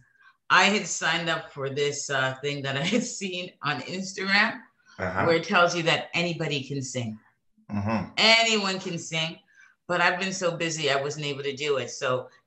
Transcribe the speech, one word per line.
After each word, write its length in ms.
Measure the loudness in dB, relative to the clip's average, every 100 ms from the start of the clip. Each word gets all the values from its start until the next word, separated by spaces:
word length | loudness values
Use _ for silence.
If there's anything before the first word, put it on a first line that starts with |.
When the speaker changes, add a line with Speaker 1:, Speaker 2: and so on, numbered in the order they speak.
| _ _ -20 _ _
Speaker 1:
I 160 | 6
had 220 | 6 4 -2
signed 420 | -2 0 0 0
up 240 | -2 -4
for 160 | -6 -4
this, 400 | 0 0 -2 -2
uh, 260 | 0 0 -2
thing 220 | -6 -4
that 140 | -4 -2
I 40 |
had 200 | 0 0
<laughs> 140 | 0 -6
seen 300 | -6 -6 -10 -6
on 200 | -4 -4
Instagram, 760 | -6 -8 -8 -6 0 2 2 0 -14 _ _ -6
Speaker 2:
Uh-huh. 260 | -4 0 4
Speaker 1:
where 100 | 2
it 80 |
tells 320 | 4 4 6 4
you 60 |
that 240 | 2 0 0
anybody 480 | -2 -2 -2 -2 -2
can 160 | -4 -6
sing. 360 | -4 -4 -6 -8 _ _ _ _ _
Speaker 2:
Mm-hmm. 400 | -4 0 -2 -2 2
Speaker 1:
Anyone 600 | 4 6 4 2 0 -4
can 180 | -6 -8
sing. 400 | -6 -4 -4 -6 _ _ -20 _ _
But 120 | 2
I've 180 | 2 2
been 120 | -4
so 240 | 0 -2 0
busy, 340 | -2 0 2
I 100 | 2
wasn't 260 | 0 -4 -4
able 160 | -4
to 120 | -4 -4
do 200 | 0 0
it. 120 | -2
So 380 | -4 -2 -2 -4 _